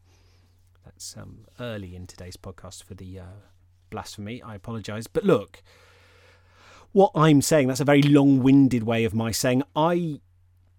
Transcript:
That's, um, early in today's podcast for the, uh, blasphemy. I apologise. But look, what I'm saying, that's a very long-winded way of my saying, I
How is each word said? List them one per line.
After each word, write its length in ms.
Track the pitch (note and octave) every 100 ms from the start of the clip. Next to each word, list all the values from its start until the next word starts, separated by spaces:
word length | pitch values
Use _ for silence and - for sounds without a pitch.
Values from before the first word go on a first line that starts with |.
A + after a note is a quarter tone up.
| _ _ _ _ _ _ _ _
That's, 320 | - - - A2
um, 260 | G2+ G2 A2 -
early 340 | A#2+ G#2+ F#2+
in 120 | F2+ F2+
today's 320 | - F2+ -
podcast 460 | G2 F#2 F#2 -
for 100 | -
the, 240 | F#2 F#2 F#2
uh, 60 | F2+ G2+ _ _ _ _ _
blasphemy. 520 | G#2+ - - G#2 B2
I 120 | -
apologise. 520 | G#2 - A2+ G2+ G#2+ A2+
But 180 | -
look, 380 | F#3+ C3+ G2 - _ _ _ _ _ _ _ _ _ _ _ - _
what 200 | G3+ G3
I'm 280 | - D#3 D3
saying, 260 | - D#3 B2+
that's 120 | C3
a 40 |
very 180 | C#3+ C#3+
long-winded 800 | C#3+ C#3+ C#3 C3+ B2+ C#3 C3+ A#2+
way 220 | A2 A2+
of 100 | A2+
my 160 | G#2+ A2+
saying, 320 | G#2+ C3 B2+ C#3+ D#3
I 440 | D#3+ F3 E3+ C#3 _ _ _ _ _